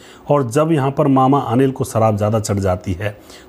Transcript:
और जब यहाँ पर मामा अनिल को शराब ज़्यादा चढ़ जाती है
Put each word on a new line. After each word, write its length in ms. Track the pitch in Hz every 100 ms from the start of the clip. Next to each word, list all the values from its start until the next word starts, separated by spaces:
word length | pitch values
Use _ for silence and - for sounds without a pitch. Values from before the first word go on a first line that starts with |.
| - - -
और 180 | 147 123
जब 220 | 131 160
यहाँ 180 | 160 135
पर 160 | - 151
मामा 320 | 131 131 139
अनिल 300 | 120 120 135
को 140 | 131
शराब 320 | 123 113 110 104
ज़्यादा 240 | 104 110
चढ़ 180 | 104 101
जाती 340 | 98 90 -
है 240 | 87 104 104 - -